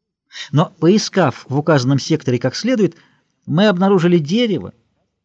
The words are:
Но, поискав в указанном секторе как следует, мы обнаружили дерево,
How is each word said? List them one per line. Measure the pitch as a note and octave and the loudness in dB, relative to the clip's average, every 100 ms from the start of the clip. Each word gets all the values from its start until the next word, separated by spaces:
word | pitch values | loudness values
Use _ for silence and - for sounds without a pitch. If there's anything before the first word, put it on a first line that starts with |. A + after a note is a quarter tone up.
| _ _ _ - - | _ _ _ -20 -4
Но, | C3+ F3 - | -2 -2 0
поискав | D#3 G#3 - G3 D3+ - - | 2 2 0 0 0 -2 -6
в | C3+ | -4
указанном | D#3 D3+ B2 C#3 | 0 0 2 0
секторе | - D#3+ - B2 | 0 -4 -2 -2
как | E3+ - | -2 -4
следует, | A3+ B3 F#3+ - _ _ _ _ - | -4 0 -2 -4 _ _ _ _ -6
мы | D3+ G#3+ | 0 0
обнаружили | F3+ F#3+ G3 E3+ F3 | 2 2 2 2 2
дерево, | C#3+ G#3+ A#3+ D#3+ F#2 - _ _ _ _ | 0 -2 0 -2 -6 -16 _ _ _ _